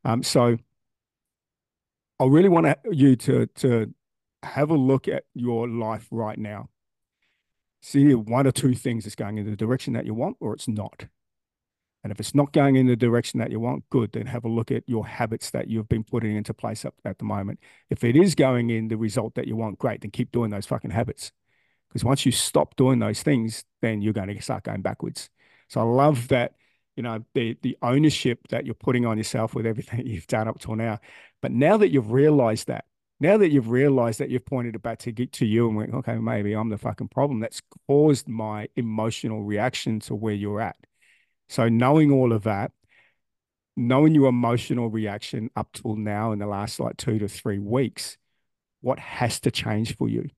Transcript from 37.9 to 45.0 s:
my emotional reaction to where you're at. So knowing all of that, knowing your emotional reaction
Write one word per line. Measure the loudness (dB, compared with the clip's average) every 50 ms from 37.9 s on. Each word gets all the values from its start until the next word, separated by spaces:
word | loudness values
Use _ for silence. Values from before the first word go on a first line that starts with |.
| 4 6 6 6 4 2 0
my | -8 -8 -6 -6 -6 -8 -8 -10 -8 _
emotional | -6 -4 -4 -2 -2 -2 -2 -4 -4 -6 -6 -6 -6 -4
reaction | -4 -2 0 0 0 -2 -4 -4 -4 -4 -4
to | -6 -8 -8
where | -4 -4 -4 -4
you're | -2 -4 -4 -4 -4
at. | -6 -6 -8 _ _ _ _ _ _ _ _ _ _ _ _ _ _ _
So | -2 2 2 4
knowing | 4 4 4 6 6 6 6 6
all | 6 6 4 4
of | 2 2 0
that, | -2 -2 -2 -4 -6 _ _ _ _ _ _ _ _ _ _ _ _ _ _ _ _ _ _ _ _ _
knowing | -4 0 2 4 6 6 6 8
your | 6 6 6
emotional | 4 2 2 2 0 0 -2 -4 -4 -2 -2 -2
reaction | -4 -4